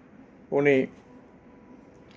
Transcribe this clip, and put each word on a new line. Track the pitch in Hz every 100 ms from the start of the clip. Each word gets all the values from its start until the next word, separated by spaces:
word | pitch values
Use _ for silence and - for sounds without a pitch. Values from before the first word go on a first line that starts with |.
| - - - - -
উনি | 143 143 135 131 - - - - - - - - - - - -